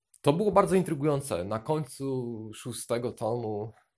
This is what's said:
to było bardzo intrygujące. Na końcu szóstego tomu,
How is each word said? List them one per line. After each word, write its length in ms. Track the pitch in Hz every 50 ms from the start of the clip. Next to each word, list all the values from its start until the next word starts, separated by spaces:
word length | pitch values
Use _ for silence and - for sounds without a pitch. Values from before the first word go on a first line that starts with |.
| _ _ - -
to 120 | - 143 147
było 180 | 170 214 208
bardzo 240 | 180 202 196 165 175
intrygujące. 680 | 190 175 - 165 139 139 156 143 139 135 - - 85 87
Na 160 | 98 104 113
końcu 920 | 113 - 156 156 151 - - - 135 135 135 131 123 120 117 107 110 110 107
szóstego 580 | - - 131 113 110 - - 120 117 120 120
tomu, 600 | 104 - 120 107 113 123 120 107 107 104 104 113 - - _ _ _